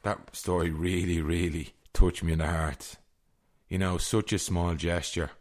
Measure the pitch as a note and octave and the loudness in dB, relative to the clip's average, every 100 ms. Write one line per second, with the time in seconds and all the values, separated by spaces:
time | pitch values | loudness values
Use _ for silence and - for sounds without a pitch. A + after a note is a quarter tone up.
0 | G#2 - - - - F2+ E2+ D#2 F2 F#2 | -4 -6 -8 -8 -2 0 2 0 0 0
1 | F2+ E2 D#2 E2+ F2 D#2+ - _ - - | 0 0 0 0 0 -4 -8 _ -4 4
2 | F#2 - E2+ D#2+ D#2+ E2 D#2 C2+ - - | 6 4 0 0 0 0 -2 -4 -12 -18
3 | _ _ _ _ _ _ _ F#2 F#2+ F2+ | _ _ _ _ _ _ _ -2 0 0
4 | - A2 - G2+ - F2+ F2 E2 E2+ F2 | 0 0 0 -2 0 0 0 0 -2 -2
5 | - - D#2 - | -2 -4 -4 -8